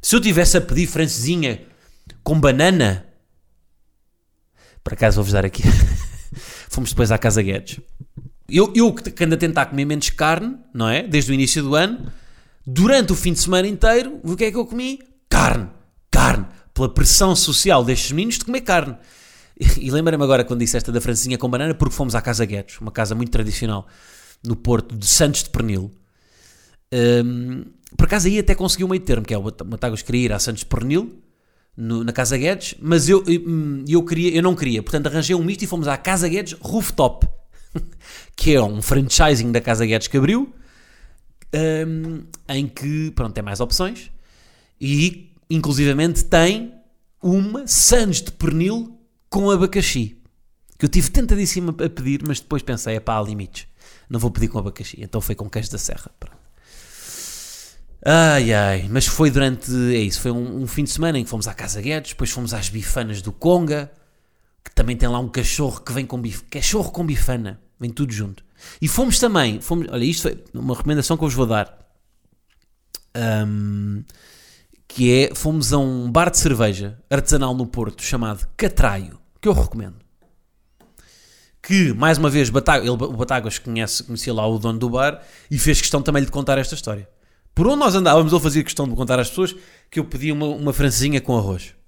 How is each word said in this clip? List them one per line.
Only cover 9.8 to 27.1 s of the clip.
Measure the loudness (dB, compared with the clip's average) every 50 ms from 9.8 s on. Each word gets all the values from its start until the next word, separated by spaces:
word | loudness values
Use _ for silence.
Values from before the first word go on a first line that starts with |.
| -2
menos | -2 -2 -2 -2 -2
carne, | -2 0 2 2 2 0 -2 -6 -10 -10 -16 _ _
não | -2 0 0
é? | 0 0 -2
Desde | 0 0 0 2 2
o | 2
início | 0 2 0 0 -2 -2
do | 0 2
ano, | 2 2 2 -2 -6 -10 -12 -12 -14 -18 -20 -20 -20 -20 _ _ _ -14
durante | -6 2 4 4 6 6 4 4 2
o | 0
fim | 0 0 -2 0
de | 0
semana | 0 2 2 2 2 0
inteiro, | 0 2 4 6 6 4 2 0 -8 -10 -8
o | -6 -4
que | -2 -2
é | -2
que | -2 -4
eu | -6
comi? | -4 -6 -6 -6 -6 -8 -10 -14 _ _ _ _ _
Carne, | 2 2 4 4 2 0 -2 -6 -12 -18 _ _ _ _ _ _
carne! | 4 6 6 6 2 2 -2 -4 -10 -20 _ -12 _
Pela | -2 -2 0 2
pressão | 4 4 6 6 6 4 4 4
social | 2 2 0 0 0 4 4 4 4 4
destes | 4 0 0 0 -2
meninos | -2 -2 -2 -2 -4 -6
de | -6
comer | -4 -6 -6
carne. | -2 0 0 0 0 -2 -8 -12 -16 _ -20 -20 -20 -20 -20 -20 -20 _ _ 2
E | 4 4 4 4 2 0
lembrei-me | 0 2 2 2 2 2 4
agora | 4 4 4 4
quando | 2 0 -2
disse | 0 0 0
esta | -2 -2 0
da | -2 -2
francesinha | 0 0 -2 -2 -2 -2 -4 -2
com | -2 -2
banana, | -2 -2 -2 -2 0
porque | 0 0 -2 0
fomos | -2 -4 -2 -2
à | -2
Casa | -2 -2 -2 -2 -2
Guedes, | -2 -4 -8 -10 -10 -14 -14
uma | -14 -10
casa | -4 -4 -4 -4 -2
muito | -4 -4 0
tradicional | 0 0 0 0 -2 -4 -4 -4 -4 -4 -8 -12 -20 -20 -20 -20 -20 -20 -20 -20 -20 _ _
no | -6 -6
Porto | -4 0 0 0 0 0 -2 -10
de | -6 0 2
Santos | 4 4 4 4 2 -2 -4
de | -4
Pernil. | -2 -2 -2 0 -2 -4 -4 -6 -12 _ _ _ _ _ _ _ _ _ _ _ _ _ _ _ _ _ _ _
Hum, | -2 2 4 4